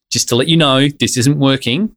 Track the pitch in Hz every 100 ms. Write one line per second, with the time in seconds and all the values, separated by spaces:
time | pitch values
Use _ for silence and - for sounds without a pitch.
0 | _ - - 120 147 165 147 131 143 143
1 | 117 - 120 147 139 135 120 131 214